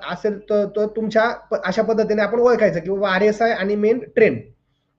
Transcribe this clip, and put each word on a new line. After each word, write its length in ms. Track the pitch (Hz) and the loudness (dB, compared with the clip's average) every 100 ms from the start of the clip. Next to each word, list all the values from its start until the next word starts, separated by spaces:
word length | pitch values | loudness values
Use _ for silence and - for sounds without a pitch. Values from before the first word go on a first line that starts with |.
| 143 | -8
असेल 280 | 180 214 202 | -6 -4 -4
तर, 260 | - 208 202 | -2 -2 0
तर 200 | 208 214 | -2 -4
तुमच्या 440 | 220 220 214 233 | -4 0 2 0
प-, 320 | - - 208 185 | -2 -6 -4 -2
अशा 160 | 190 | -2
पद्धतीने 400 | 208 226 208 214 | 0 0 0 0
आपण 180 | 202 233 | 0 2
ओळखायचं 400 | 240 220 208 165 | 2 4 2 0
की 100 | 165 | -4
बाबा 200 | 196 202 | -2 0
आरएसआय 420 | 185 214 214 233 | 2 2 2 0
आणि 240 | 208 190 208 | 0 -2 0
मेन 240 | 208 247 | 0 0
ट्रेंड, 400 | - - 208 117 - _ _ _ _ | -2 2 2 2 -10 _ _ _ _